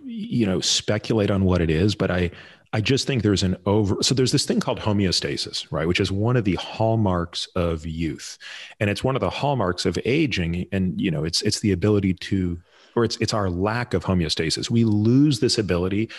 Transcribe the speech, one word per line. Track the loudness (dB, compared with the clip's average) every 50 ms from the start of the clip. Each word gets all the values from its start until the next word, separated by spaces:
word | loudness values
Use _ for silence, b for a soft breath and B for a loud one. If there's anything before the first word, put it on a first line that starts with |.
| -12
you | -12 -10 -10 -8 -4 0 0 2
know, | 2 2 0
speculate | 0 0 -2 -2 0 -2 -2 -2 0 0 2 2 2 2
on | 2 2 4
what | 4 4 4
it | 2 2
is, | 2 2 2 2 2
but | 0 -2 0
I, | 0 0 -2 -2 B B B B B B B B -4
I | -2
just | 0 2 0 0 2
think | 0 -2 2 2
there's | 4 4 4 2
an | 0 -2 -2 0
over, | 2 2 2 2 2 0 0 0
so | 0 2
there's | 2 2 2 2
this | 0 0
thing | 0 0 0
called | 0 -2 -4 -2
homeostasis, | -2 0 0 2 2 2 0 -2 -2 -4 -4 -4 -6 -6 -8 -10 -10 -6
right? | -4 -2 0
Which | 0 0 0
is | 0 0
one | 0 0 0 2 2
of | 2 2
the | 0 -2
hallmarks | -2 -4 -10 -4 -2 0 2 2 2 2 2 2 0 -2 -4 -6 -8 -10 -6 _
of | -2 -2 -2 -2 -4 -6
youth. | -8 -6 -4 -4 -4 -4 -6 -10 -14 -16 B B B B B B B B B
And | -2 -2
it's | -2 0 -2
one | -2 0
of | 0
the | -2 -2
hallmarks | -2 -2 -2 -2 0 0 0 0 0 0 -2
of | -2 -2 0 0
aging. | 0 2 2 2 0 0 -2 -2 -2 -2 -4 -4 -4 -2
And, | -2 0 0 0 -2
you | -2 -2
know, | 0 -2 -2
it's, | -2 -2 -2 -2
it's | -2 -2 0
the | 0 0 2
ability | 2 4 2 4 4 2 0 -2
to, | -2 -4 -4 -2 0 0 -2 -4 -6 b b b b b b b
or | 0 0
it's, | 0 0 -4
it's | -4 -2 -2
our | -2 -2 -2
lack | 0 0 0 0 0 -2 -4 -2 -2
of | -2 0
homeostasis. | 2 2 2 2 0 0 -2 -2 -2 -2 -4 -4 0
We | 2 2 4
lose | 4 2 4 4 4 6 6 6 4 4 2
this | 0 0 0 0
ability | 0 0 0 0 0 0 0 -2 -4 -4 B